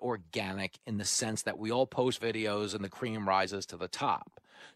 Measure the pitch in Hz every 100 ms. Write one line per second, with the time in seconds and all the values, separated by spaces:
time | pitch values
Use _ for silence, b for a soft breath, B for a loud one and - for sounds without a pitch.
0 | 123 110 82 117 98 98 95 - - 104
1 | 101 - 113 110 110 98 110 120 127 -
2 | 127 120 117 110 107 104 104 104 98 -
3 | 123 110 98 95 95 101 - 87 92 -
4 | 139 87 - - - B B